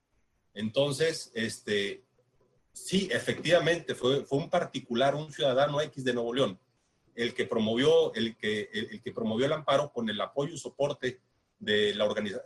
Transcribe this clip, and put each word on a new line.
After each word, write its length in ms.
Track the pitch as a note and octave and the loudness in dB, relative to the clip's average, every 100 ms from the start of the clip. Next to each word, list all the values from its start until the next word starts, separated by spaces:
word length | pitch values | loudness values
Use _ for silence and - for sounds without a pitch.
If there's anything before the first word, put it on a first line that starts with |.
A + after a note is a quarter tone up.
| _ _ _ _ _ | _ _ _ _ _
Entonces, 800 | G2+ A2 C#3 C#3+ C#3 E3 D#3 - | -6 -2 0 0 2 0 0 -8
este, 720 | A2+ A2+ - A2 G#2 G2+ F#2+ _ _ _ _ _ _ _ | -6 -6 -6 -2 0 0 -6 _ _ _ _ _ _ _
sí, 360 | - - G3 F#3+ | -16 -2 -2 0
efectivamente, 840 | A#2+ - - D3+ E3+ D#3 E3+ - | -2 -2 -2 4 4 4 0 -2
fue, 300 | - B2 C#3 | -2 2 0
fue 140 | - C#3 | 0 -2
un 120 | C3+ | 2
particular, 640 | F3 D#3 B2+ - A#2 C#3 | 0 0 -8 -4 2 2
un 180 | D3 D#3 | 2 -6
ciudadano 480 | - C#3 B2+ D3 D3 | -2 2 4 2 2
X 240 | D3+ C#3 | -2 -2
de 100 | B2+ | -2
Nuevo 200 | A#2 A#2 | 0 0
León, 240 | C3 G#2+ F#2 _ _ _ _ _ | 0 0 -2 _ _ _ _ _
el 180 | A#2 A#2+ | -4 -4
que 120 | - | -2
promovió, 680 | G2+ A#2 G#2+ A#2 D3 E3 D#3 | -2 0 2 4 6 6 4
el 220 | A2 A2+ - | 0 -4 -2
que, 320 | G#2+ G#2+ G#2 | -2 -2 -4
el, 160 | A2 A2+ | -6 -8
el 100 | G#2 | -10
que 100 | A#2+ | -10
promovió 340 | - A2 A2 C#3 | -6 -2 0 0
el 60 | |
amparo 400 | D3+ D3 C#3 - | 0 2 0 0
con 160 | A#2+ A2 | -4 -4
el 100 | G#2+ | -2
apoyo 340 | F#2+ C#3+ C#3+ | -4 -2 -4
y 40 | C#3 | -6
soporte 640 | B2 - C#3+ C#3+ B2+ - _ _ _ _ | -12 -4 -2 -2 -6 -6 _ _ _ _
de 360 | G#2+ G#2 G#2 | 0 2 2
la 100 | G2+ | 2
organiza-, 380 | G#2+ G#2+ G#2 - | 0 0 -4 -6